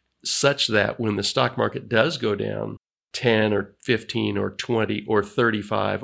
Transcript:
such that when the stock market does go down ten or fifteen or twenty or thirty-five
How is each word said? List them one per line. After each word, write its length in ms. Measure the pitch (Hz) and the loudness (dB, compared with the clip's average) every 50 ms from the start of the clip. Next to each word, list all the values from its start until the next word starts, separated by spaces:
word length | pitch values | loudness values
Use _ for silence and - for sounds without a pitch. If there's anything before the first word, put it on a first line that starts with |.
| _ _ _ _ - | _ _ _ _ -6
such 440 | - - - - 139 143 - - - | -4 -2 0 2 2 2 2 0 2
that 320 | 107 104 101 104 104 - | 2 2 2 2 0 -2
when 160 | 117 110 104 | -2 -2 0
the 80 | 101 101 | 0 -2
stock 340 | - - 135 123 123 - 120 | -2 0 2 0 0 0 0
market 320 | 107 107 - - - - | -2 -2 -2 -4 -6 0
does 280 | 117 110 117 160 - - | 2 4 4 4 2 -2
go 180 | 117 110 104 | -2 -2 -2
down 420 | 101 107 104 104 104 107 107 107 - _ _ _ _ _ _ | -2 -2 -4 -4 -4 -6 -6 -8 -10 _ _ _ _ _ _
ten 420 | - - - 123 113 110 107 107 107 | -8 -2 2 4 4 4 4 2 2
or 220 | 101 98 - - _ - | 0 -2 -4 -10 _ -2
fifteen 540 | - 117 110 - - - 117 110 104 104 101 | -2 0 0 -2 -4 -4 -2 -2 -2 -2 -2
or 140 | 101 98 | -4 -4
twenty 520 | - - - - 120 113 107 104 107 107 104 - | -6 -8 -4 -2 0 0 0 0 -2 -4 -2 0
or 160 | 113 104 98 | 0 0 0
thirty-five 800 | - - - 123 113 110 107 101 104 107 104 101 104 101 98 | 0 0 2 2 2 2 0 -2 -2 -2 0 0 0 -2 -4